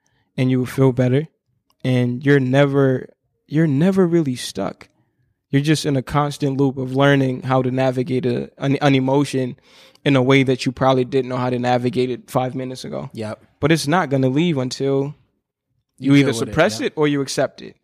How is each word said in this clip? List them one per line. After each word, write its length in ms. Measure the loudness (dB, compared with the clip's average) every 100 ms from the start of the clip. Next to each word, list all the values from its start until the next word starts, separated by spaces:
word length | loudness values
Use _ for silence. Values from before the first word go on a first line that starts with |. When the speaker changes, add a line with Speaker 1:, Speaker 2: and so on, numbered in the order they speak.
| _ _ _ -2
Speaker 1:
and 140 | 0
you 100 | 0
will 60 | -2
feel 260 | 2 2
better. 360 | 4 2 0 -2 _ _ _ _ _
And 420 | -2 0 0 0 2
you're 140 | 4
never, 680 | 4 2 4 4 2 2 -4 _ _ _ -4
you're 200 | 0 2
never 400 | 2 2 2 2
really 280 | 2 0 -4
stuck. 540 | -8 -8 -8 -10 -20 _ _ _ _ _ -4
You're 120 | -2
just 240 | 0 0 0
in 100 | -4
a 60 |
constant 560 | -2 -2 -2 -2 -4 0
loop 200 | -2 -2
of 180 | -4 2
learning 480 | 4 4 2 -2
how 180 | -2 0
to 100 | 0
navigate 540 | 0 -2 -2 -2 -2 -2
a, 260 | -4 -6 -6
an, 180 | -2 0
an 180 | 2 2
emotion 600 | 2 0 0 -2 -6 -8 _ -20 -20 _
in 120 | 0 2
a 60 |
way 220 | 4 4
that 220 | 4 0 -4
you 60 |
probably 320 | 0 0 2 0
didn't 240 | -2 -2
know 80 | -4
how 120 | -4
to 80 | -2
navigate 500 | 0 0 0 -2 -4
it 200 | -6 -4
five 240 | -4 -4 -6
minutes 280 | -10 -12
ago. 260 | -12 -10 -12
Speaker 2:
Yep. 280 | -12 -12 -12 _ -4
Speaker 1:
But 120 | 0
it's 160 | 0 2
not 220 | -2 0
gonna 180 | 0 0
leave 300 | 0 0 -2
until 580 | -4 -4 -2 -2 -2 -8 _ _ _ _ _ _ _ -6
Speaker 2:
You 140 | 2
Speaker 1:
you 20 | 4
either 160 | 4
Speaker 2:
deal 80 | 0
with 80 | -4
it, 20 |
Speaker 1:
suppress 280 | 0 0 0
Speaker 2:
yeah. 60 | -6
Speaker 1:
it 60 | -2
or 100 | -2
you 140 | -2
accept 400 | -4 -2 -4 -4
it. 160 | -20 _